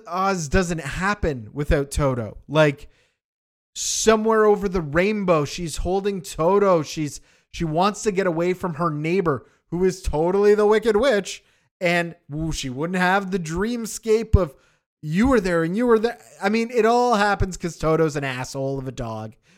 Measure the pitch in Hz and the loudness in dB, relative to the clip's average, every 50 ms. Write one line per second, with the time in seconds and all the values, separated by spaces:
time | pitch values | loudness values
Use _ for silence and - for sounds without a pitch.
0 | 220 - 170 185 190 196 196 180 156 135 180 196 185 170 175 160 139 139 131 156 | -6 -6 -4 -2 0 0 0 -2 0 2 2 2 2 2 -2 -6 -6 -8 -6 -2
1 | 185 196 208 202 - 170 139 123 110 110 - 143 147 - 175 147 139 139 - 151 | -2 -2 -2 -2 -2 -4 -4 -4 -8 -10 -8 -6 -2 0 0 0 0 -2 -2 -2
2 | 147 135 131 120 110 101 - - - - 139 156 156 147 139 - - - _ _ | 0 0 0 -2 -6 -8 -12 -16 -8 0 4 4 4 4 2 -2 -8 -20 _ _
3 | _ _ _ _ _ _ _ _ _ _ _ _ _ _ - - - - - - | _ _ _ _ _ _ _ _ _ _ _ _ _ _ -12 -8 -6 -6 -4 0
4 | - 220 220 220 214 220 220 220 214 208 208 190 190 202 180 190 160 143 139 170 | 2 2 2 2 2 2 2 4 4 4 4 2 0 -2 -4 -4 -4 -2 0 0
5 | 185 208 214 208 196 180 170 151 143 135 - - 175 156 - - - 175 185 196 | 2 2 0 0 0 2 2 2 0 -2 -6 -8 -8 -8 -6 -6 -4 -2 -2 -2
6 | 196 208 196 185 - - - - 160 175 196 208 202 196 180 165 147 - - 160 | -2 -4 -4 -6 -8 -10 -4 -2 0 2 4 4 4 4 4 2 0 -2 -6 -6
7 | 151 143 - - - _ _ _ _ _ - - 170 156 151 165 185 208 202 - | -6 -6 -8 -12 -20 _ _ _ _ _ -8 -6 -4 -2 0 0 0 0 0 -2
8 | - 220 185 185 190 180 160 165 170 180 185 180 - 180 156 135 175 165 151 147 | -4 -4 -2 0 0 0 0 -2 -2 -2 -2 -2 -4 -6 -4 -2 -2 -2 -2 -2
9 | 151 160 175 196 175 160 139 113 - _ _ _ _ - 165 175 185 185 180 - | -2 -2 0 0 0 0 -2 -2 -4 _ _ _ _ -8 -4 0 0 0 0 -2
10 | - - - 151 165 175 185 202 202 208 208 202 214 208 220 214 220 233 208 208 | -4 -2 0 0 0 2 2 4 4 4 4 4 4 4 4 2 2 2 2 2
11 | 254 285 220 202 185 - - - _ _ _ _ _ _ _ - 190 170 175 175 | 4 2 2 2 0 -4 -10 -16 _ _ _ _ _ _ _ -4 -2 0 0 0
12 | 170 170 160 _ _ - 143 156 160 160 147 - - 135 123 131 156 175 190 185 | -2 -4 -6 _ _ -10 -8 -6 -4 -4 -4 -4 -6 -6 -6 -6 -4 -2 -2 0
13 | 180 180 190 202 196 185 190 190 165 151 160 180 202 226 247 233 226 - - - | 2 2 2 0 0 -2 -4 -4 -4 -4 -4 -4 -2 -2 -4 -6 -6 -8 -10 -6
14 | - 220 214 233 220 220 - 202 180 151 - _ _ _ _ _ _ _ _ _ | 0 2 2 2 2 4 4 4 4 2 -4 _ _ _ _ _ _ _ _ _
15 | - 151 156 185 233 277 269 226 180 185 175 165 165 165 180 220 247 240 226 220 | -8 -2 0 2 4 4 4 2 2 2 0 0 0 0 0 0 2 4 4 4
16 | 214 240 233 - - - - 147 180 202 214 226 226 233 254 233 214 226 233 247 | 2 0 -4 -6 -16 -20 -8 -4 -2 0 0 0 0 0 0 2 4 4 4 4
17 | 247 247 233 202 208 208 196 190 196 190 175 - - 170 151 - - 156 160 160 | 2 2 2 2 2 2 2 0 0 -2 -4 -6 -8 -8 -6 -2 0 2 2 2
18 | 160 160 139 156 143 135 127 127 131 - - 139 135 135 135 135 131 131 120 127 | 2 0 0 -2 -6 -6 -6 -6 -8 -8 -6 -6 -4 -4 -4 -6 -8 -8 -8 -8
19 | 120 113 110 110 110 110 - _ _ _ _ | -8 -8 -8 -8 -10 -12 -14 _ _ _ _